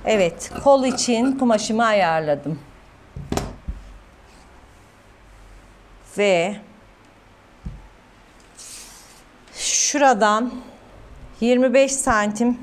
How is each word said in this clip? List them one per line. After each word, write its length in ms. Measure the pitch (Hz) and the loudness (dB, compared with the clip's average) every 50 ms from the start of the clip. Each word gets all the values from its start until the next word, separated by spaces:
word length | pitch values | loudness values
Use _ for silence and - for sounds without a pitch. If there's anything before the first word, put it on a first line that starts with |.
| - | 0
Evet, 480 | - 220 208 185 170 165 - - - - - - | 0 0 2 0 0 -2 -6 -16 -14 -14 0 4
kol 200 | 277 277 269 254 | 4 4 4 4
için 540 | 262 254 - - 247 233 226 240 277 262 269 | 0 -2 -2 -2 0 0 2 2 0 0 0
kumaşımı 460 | 269 240 226 214 214 - 214 220 233 | 0 0 2 0 0 -2 -2 0 0
ayarladım. 720 | 226 214 202 185 165 160 160 160 151 147 139 - - 165 - - - - - - - - - - - - - - - - - - - - - - - - - - - - - - - - - - - - - - - - - - - - - - - - - - - - - - - - - - - - - - - - - - - - - - - - 196 | 2 2 2 2 2 0 -2 0 -2 -4 -4 -4 -8 -8 -8 -10 -20 -20 -20 -20 -20 -20 -20 -20 -18 -16 -16 -10 -6 -6 -6 -6 -8 -14 -12 -12 -12 -12 -12 -16 -20 -20 -20 -20 -20 -20 -20 -20 -20 -20 -20 -20 -20 -20 -20 -20 -20 -20 -20 -20 -20 -20 -20 -20 -20 -20 -20 -20 -20 -20 -20 -20 -20 -20 -20 -20 -20 -20 -20 -20 -20 -20 -20 -20 -12 -4 -2
Ve 380 | 208 202 185 170 165 196 208 - - - - - - - - - - - - - - - - - - - - - - - - - - - - - _ - _ - - - - - - - - - - - - - - - - - - - - - - - - - - - - | 0 2 2 2 0 -2 -6 -10 -14 -20 -20 -20 -20 -20 -20 -20 -20 -20 -20 -20 -20 -20 -20 -20 -20 -20 -20 -18 -16 -16 -16 -16 -20 -20 -20 -20 _ -20 _ -20 -20 -20 -20 -20 -20 -20 -20 -20 -20 -20 -20 -20 -20 -20 -20 -20 -20 -20 -20 -20 -20 -20 -20 -20 -20 -20 -14
şuradan 1000 | - - - - - - - - 294 285 262 240 202 214 208 208 220 247 247 - - - - - - - - - - - - - - - - - - | -8 -6 -2 -2 0 0 0 2 4 4 4 4 4 2 2 2 0 -2 -4 -8 -12 -16 -18 -20 -20 -20 -20 -20 -20 -20 -20 -20 -20 -20 -20 -6 -2
yirmi 340 | 226 233 247 247 254 262 233 | 0 2 4 4 2 4 4
beş 180 | 269 269 269 | 4 4 4
santim 680 | 269 - - 240 226 214 208 214 208 - 240 247 240 - | 0 -2 0 0 2 2 0 -2 -2 0 0 0 0 -2